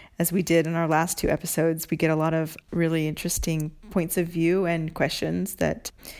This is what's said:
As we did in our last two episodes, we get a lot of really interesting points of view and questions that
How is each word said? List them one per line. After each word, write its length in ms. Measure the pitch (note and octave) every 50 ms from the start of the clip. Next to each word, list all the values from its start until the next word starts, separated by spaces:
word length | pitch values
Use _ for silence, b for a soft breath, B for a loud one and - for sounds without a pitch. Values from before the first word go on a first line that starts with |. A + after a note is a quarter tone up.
| B B - -
As 140 | E3+ - E3+
we 80 | F3
did 260 | E3 - E3 E3 D3+
in 80 | D#3+ E3+
our 120 | E3 E3
last 300 | D#3+ D#3 D#3 E3 F3+ -
two 120 | - - D#3+
episodes, 600 | D#3 D3+ - E3+ - - D#3+ E3 E3 D#3+ - -
we 60 | E3
get 140 | D#3 E3 D#3+
a 60 | D#3
lot 180 | D#3 D#3 D#3+ D#3+
of 240 | D#3+ D#3+ D#3 - - - _
really 360 | - E3+ E3+ D#3+ E3 D#3+ D#3
interesting 640 | D#3 D3+ - - F3 - - - F3 D#3+ D#3 D#3 D#3 - - - -
points 260 | - G3 D#3+ - -
of 100 | F#3+ E3+
view 380 | E3 E3+ E3 E3 E3+ F3+ F#3+ F#3
and 280 | E3+ E3+ E3 D#3+ D#3+ -
questions 640 | - C#3 - - - - D#3+ E3+ F3+ F#3 - -
that 360 | - F3 D#3 - A3+ - - - B B B B B